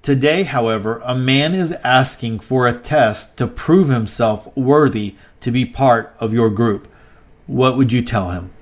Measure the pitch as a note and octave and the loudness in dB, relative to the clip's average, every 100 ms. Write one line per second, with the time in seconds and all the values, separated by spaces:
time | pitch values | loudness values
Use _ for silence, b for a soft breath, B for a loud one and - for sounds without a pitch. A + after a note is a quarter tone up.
0 | - C3+ C#3 E3 F3+ C3 A#2 A2 G#2 A#2 | 0 0 2 0 0 -2 0 -2 -4 -6
1 | B2 B2+ B2+ C3+ D3+ F#3+ E3+ E3+ B2 B2+ | -4 -2 0 2 2 0 -2 -4 0 2
2 | C3 - A#2 A2+ - C3 B2 A#2+ - D3+ | 2 -4 -8 -8 -2 0 0 -2 -2 2
3 | A#2 G#2+ - - A#2+ - - F3 E3 B2 | 2 0 -12 -6 -6 -6 2 4 4 0
4 | A2 - A2+ G#2 - - B2+ D3 D3 A2 | -2 -2 -2 -2 -6 -4 2 4 4 0
5 | G#2 - b b - B2 B2+ - C3+ A#2 | -8 -12 b b -4 -2 -4 0 2 2
6 | G#2+ - A2+ A2+ A2+ G2+ A#2 G2+ - b | 0 -8 -4 0 0 2 0 -2 -8 b
7 | b b b _ - B2 C3 B2+ C3 B2 | b b b _ -8 0 0 2 0 0
8 | A#2+ A#2 F#2 F2+ F2+ - | -2 -4 -4 -8 -12 -18